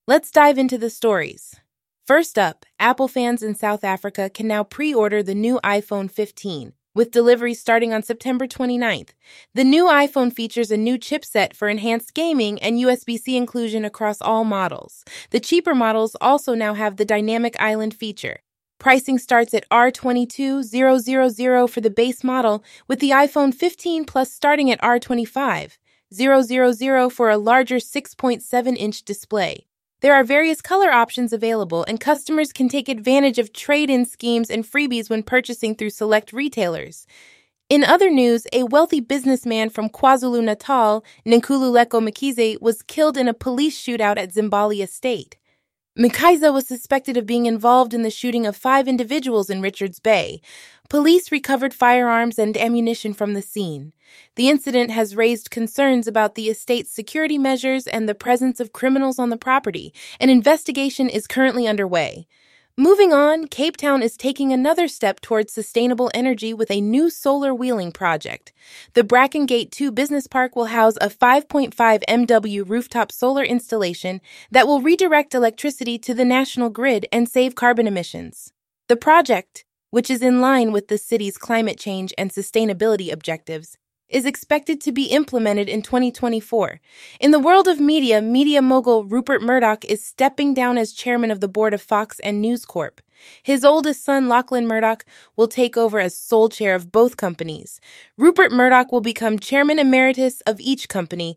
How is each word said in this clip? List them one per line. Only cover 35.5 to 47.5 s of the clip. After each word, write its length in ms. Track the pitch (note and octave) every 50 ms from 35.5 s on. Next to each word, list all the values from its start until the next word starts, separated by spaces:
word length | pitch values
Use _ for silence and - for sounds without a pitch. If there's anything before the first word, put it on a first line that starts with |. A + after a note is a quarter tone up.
| A#3+ - - A3 G#3+
through 160 | - A3 G#3+
select 420 | - - G#3+ G#3+ G#3+ G#3+ G#3+ -
retailers. 760 | G#3+ A#3+ C#4+ D4+ - - G3+ F3 E3 D#3 C#3+ - D#3+ - - _ _ - - _ _ _ _ _ _ _ _ -
In 140 | - - F#3
other 280 | - D4+ F4 G4 F#4+
news, 340 | D#4+ C4+ B3 A#3+ A#3 A#3 - - -
a 80 | A#3+
wealthy 380 | B3+ A#3 A#3 D4 D#4+ E4 - D4+
businessman 720 | A#3 - C#4 C#4+ B3 C4+ C4 B3 - A#3+ A3+ A3 A3 A3
from 180 | A3 - G#3+ G#3+
KwaZulu-Natal, 1120 | - - - C4 C4+ C4 A#3+ B3+ A#3+ A#3 A3+ A3 G#3+ G#3+ - - C#4 C4 A3+ G#3+ G#3+ A3 G#3+ _ - _ -
Nkululeko 760 | A3 A#3 A#3 A3+ - C#4 C4+ C4 B3+ A#3+ A#3+ A#3+ A#3 - A3+ A3+ A3
Mkhize, 540 | G#3 - - C#4 B3+ A3+ A#3 A3 G#3+ -
was 220 | - A3+ A#3 - -
killed 340 | - - - D#4 D#4 C4+ C4+
in 100 | B3+ A#3+
a 60 | A3+
police 480 | A#3 - C4 B3 A#3+ D4 D#4 C#4 -
shootout 380 | - - A#3+ A3+ G#3+ G3+ G#3 G#3
at 160 | G3 F#3 F3
Zimbali 480 | G#3+ G#3+ G#3+ G3+ G3+ G#3 G#3+ G#3+ G3+ G3
Estate. 540 | F#3 - - - B3+ A#3+ F3+ - _ - _ _ _ _ _ _ _ _ _ _ _ _ -
Mkhize 540 | A#3 A#3+ - - D4 E4+ F4+ D#4 D4+ D4+ C#4
was 140 | C4+ C4 -
suspected 500 | C4 A#3+ - - C#4 C4+ C4+ - B3+ A#3+
of 80 | A3
being 220 | G3+ A#3+ A#3+ A#3+
involved 440 | A#3